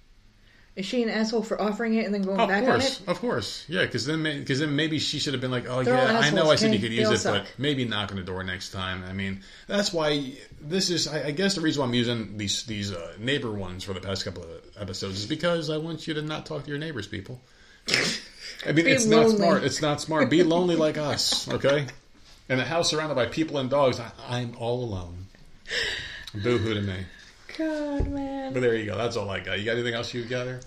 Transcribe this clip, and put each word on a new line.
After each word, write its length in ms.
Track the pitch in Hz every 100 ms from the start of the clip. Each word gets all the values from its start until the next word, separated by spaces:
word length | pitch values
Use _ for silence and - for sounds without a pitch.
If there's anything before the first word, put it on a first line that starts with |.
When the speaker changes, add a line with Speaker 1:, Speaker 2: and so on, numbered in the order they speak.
| - - - - - - - 202
Speaker 1:
Is 80 | 190
she 180 | 247
an 40 | 226
asshole 360 | 208 220 233
for 180 | 208 190
offering 320 | 208 208 226
it 100 | 226
and 80 | 202
then 100 | 202
going 180 | 190 196
Speaker 2:
Of 80 | 202
Speaker 1:
back 160 | 202
on 160 | 254 120
Speaker 2:
course, 200 | 269 -
Speaker 1:
it? 60 | -
Speaker 2:
of 120 | 175
course. 440 | 240 135 - - -
Yeah, 180 | 180 131
'cause 200 | 120 127
then 160 | 160
may-, 200 | 156 143
'cause 160 | 127 135
then 160 | 151
maybe 240 | 143 156 151
she 220 | - 147
should 120 | 151
have 80 | 127
been 120 | 127
like, 140 | 123 123
"Oh, 160 | 127
Speaker 1:
They're 120 | 175 254
all 60 |
Speaker 2:
yeah, 160 | - 226
I 120 | 147
know 200 | 156 156
I 40 |
Speaker 1:
assholes, 60 | 139
Speaker 2:
said 60 | 220
you 40 | 107
Speaker 1:
okay? 40 |
Speaker 2:
could 80 | 113
Speaker 1:
They 60 | 117
Speaker 2:
use 100 | 113
Speaker 1:
all 60 | 110 -
Speaker 2:
it, 40 | 101
but 80 | -
Speaker 1:
suck. 120 | -
Speaker 2:
maybe 260 | 143 131
knock 260 | 117 104 101
on 60 | 98
the 80 |
door 180 | 90 92
next 280 | 92 92 -
time." 340 | 98 92 92 92
I 40 |
mean, 320 | 95 98 98 - - -
that's 240 | 202 202
why 400 | 165 151 147 131 - - -
this 300 | 147 190 180
is, 160 | 160 143
I, 200 | 151 143
I 20 |
guess 240 | 143 196
the 60 | 190
reason 180 | 156 143
why 60 | 123
I'm 80 |
using 420 | 120 117 117 101 104
these, 260 | 101 -
these, 260 | 117 104 101
uh, 220 | 87 85 95
neighbor 320 | 120 143 117
ones 320 | 104 92 90
for 80 | -
the 80 | 92
past 240 | 92 95
couple 180 | 98 87
of 80 | 82 82 - 101
episodes 440 | 95 98 98 95
is 60 | 104
because 440 | 156 175 170 151
I 60 | 156
want 320 | 160 156 170
you 60 |
to 80 | 151
not 220 | 151 151
talk 200 | - 151
to 60 | 147
your 80 | 143
neighbors, 260 | 160 123 98
people. 340 | 95 101 127 - - - - - - - - - - - - -
I 60 |
mean, 120 | 151 170
Speaker 1:
Be 40 |
Speaker 2:
it's 160 | 262 220
not 200 | 220 226
Speaker 1:
lonely. 100 | 208
Speaker 2:
smart. 260 | 185 -
It's 180 | - -
not 200 | 151 147
smart. 280 | - 156 123
Be 140 | 160
lonely 320 | 165 170 180
like 240 | 160 156 151
Speaker 1:
<laughs> 140 | 147
Speaker 2:
us, 340 | 110 - - -
okay? 360 | 127 135 147 127 - - - - - -
In 100 | 131
a 60 |
house 260 | 120 165 156
surrounded 240 | 156 156
by 120 | 127 117
people 320 | 160 156 143
and 120 | 127
dogs, 300 | 143 135 113
I, 100 | 117 - 127
I'm 280 | 123 120 113
all 240 | 117 123
alone. 440 | 120 92 87 87 95 - - - - - - - - - -
Boo-hoo 400 | 107 117 117 110
to 60 | 104
me. 160 | 98 92 92 - - - - -
Speaker 1:
God, 520 | 320 302 294 285 277
man. 440 | 277 277 277 269
Speaker 2:
But 80 | 127
there 140 | 123
you 120 | 113 107
go. 100 | 101
That's 200 | 117 113
all 140 | 98
I 100 | 95
got. 180 | 92 95
You 60 |
got 80 | 110
anything 220 | 117 120
else 180 | 117 -
you 120 | 123
got 200 | 117 127
there? 160 | 127 127